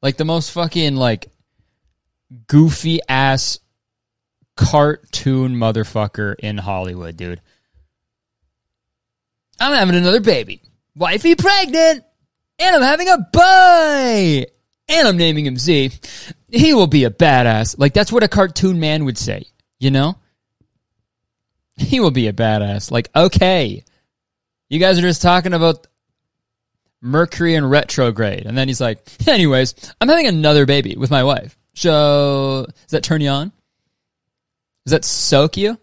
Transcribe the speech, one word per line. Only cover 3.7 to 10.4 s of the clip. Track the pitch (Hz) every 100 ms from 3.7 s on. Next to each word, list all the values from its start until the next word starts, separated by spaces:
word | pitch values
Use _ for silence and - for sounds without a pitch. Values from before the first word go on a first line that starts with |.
| _ _ _ _ _ _ _ _
cartoon | - - 151 147 151 _ - - 131 131 123
motherfucker | 113 110 107 113 104 - 104 98
in | 104 104
Hollywood, | 95 95 92 90 85 82
dude. | 90 87 _ _ _ _ _ _ _ _ _ _ _ _ _ _ _ _ _ _ _ _ _ _
"I'm | 269
having | 285 190 175
another | 175 214
baby. | 208 156